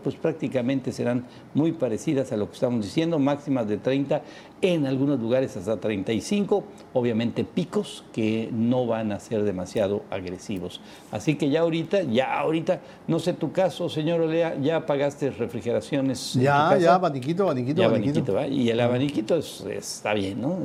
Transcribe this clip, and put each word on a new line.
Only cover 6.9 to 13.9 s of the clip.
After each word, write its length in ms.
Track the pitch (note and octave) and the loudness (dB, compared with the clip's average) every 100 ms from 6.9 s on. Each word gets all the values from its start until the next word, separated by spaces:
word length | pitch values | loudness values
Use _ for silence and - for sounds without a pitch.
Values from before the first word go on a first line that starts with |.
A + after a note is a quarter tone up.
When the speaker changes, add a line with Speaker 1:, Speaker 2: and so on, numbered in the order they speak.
Speaker 1:
obviamente 500 | B2+ A#2+ A2 A#2 - | 0 0 0 0 -2
picos 640 | A2 - F3 G#3 G3+ - - | -2 -2 -2 -2 -4 -10 -10
que 360 | - A2 A2 A2+ | -2 0 0 -2
no 340 | A#2 A#2 B2+ A#2+ | 0 2 2 2
van 240 | A2+ A2 | 0 -2
a 80 | G2+ | -4
ser 240 | - A2 | -2 0
demasiado 600 | G#2 F2+ F2+ A#2+ G2 G#2 - | 0 -2 -4 0 0 0 -4
agresivos. 720 | G2 F2+ F2+ - F#2+ F2 - - - - | -8 -6 -8 -6 -6 -8 -12 -18 -20 -10
Así 240 | G#2+ D#3+ D3+ | -4 0 0
que 140 | D3 | 2
ya 100 | D#3 | 2
ahorita, 440 | E3+ E3 D#3+ G3+ | 2 0 0 0
ya 360 | - A2+ B2 C#3 | 2 2 2 0
ahorita, 400 | D3 D#3+ D#3 C#3 - - - | 0 0 0 -2 -4 -10 -2
no 100 | D#3+ | 0
sé 140 | D#3 | 0
tu 180 | - D#3 | -2 -2
caso, 380 | - F#3 - | 2 0 0
señor 320 | E3+ | -4